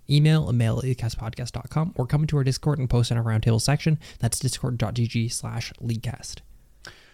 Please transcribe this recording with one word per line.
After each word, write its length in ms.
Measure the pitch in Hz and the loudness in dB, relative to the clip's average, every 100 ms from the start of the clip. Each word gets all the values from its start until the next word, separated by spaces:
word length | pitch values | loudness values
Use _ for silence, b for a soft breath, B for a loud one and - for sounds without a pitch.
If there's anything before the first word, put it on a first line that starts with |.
| - | 2
email, 400 | 147 156 156 - | 4 6 4 2
a 40 | |
mail 240 | 120 113 117 | 2 2 0
at 60 | |
leakcastpodcast 680 | 127 127 113 - 113 - 120 | -2 -2 -4 -6 -8 -8 -8
dot 160 | - - | -8 -4
com, 240 | 151 165 - | -2 -2 -2
or 100 | 123 | 0
come 160 | 147 | 0
into 160 | 156 147 | 2 2
our 60 | |
Discord 340 | 131 131 151 139 | 0 0 0 0
and 100 | 127 | 2
post 220 | 123 120 | 2 2
in 80 | 117 | 0
our 40 | |
roundtable 360 | 117 110 117 113 | 2 2 4 2
section. 380 | - 143 160 151 B B | 4 2 2 0 B B
That's 200 | 175 - | -2 0
discord 400 | 131 - 131 117 | -2 -2 -4 -2
dot 160 | 98 | -2
G 120 | 120 117 | 0 0
G 220 | 117 113 | 0 -2
slash 440 | - 117 113 - | -4 -6 -6 -8
Leakcast. 600 | - 120 113 113 - - - - - - - B B B | -8 -6 -4 -6 -10 -12 -16 -18 -20 -20 -20 B B B